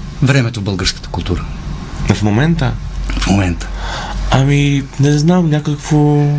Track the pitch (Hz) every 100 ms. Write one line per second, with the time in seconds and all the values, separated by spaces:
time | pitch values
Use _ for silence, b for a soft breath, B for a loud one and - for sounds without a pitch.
0 | - - 127 135 117 110 98 92 - -
1 | - - - 87 - - - - - -
2 | - 95 104 107 156 165 123 117 - -
3 | - - - 98 92 82 - B B B
4 | B B - 127 135 143 143 143 135 -
5 | 143 147 156 180 165 151 147 147 - 151
6 | 147 147 147